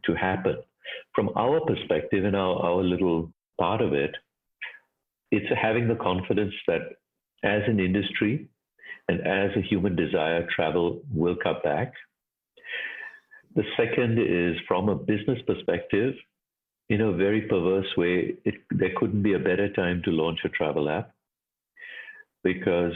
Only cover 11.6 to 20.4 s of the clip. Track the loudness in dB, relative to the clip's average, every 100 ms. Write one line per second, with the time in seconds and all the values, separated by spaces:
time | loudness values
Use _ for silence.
11.6 | 0 0 -2 -8 -20 _ _ _ _ _
12.6 | -12 -8 -8 -10 -16 -18 _ -20 -6 -2
13.6 | 0 0 0 2 2 2 2 2 2 0
14.6 | 0 0 0 0 0 0 0 -2 -2 -2
15.6 | -2 -2 0 0 0 -4 -14 _ _ _
16.6 | _ _ -2 0 2 2 2 2 0 0
17.6 | 2 0 0 0 2 2 0 -2 -4 -4
18.6 | -2 0 0 0 0 2 2 2 2 0
19.6 | 0 0 0 0 0 2 0 -2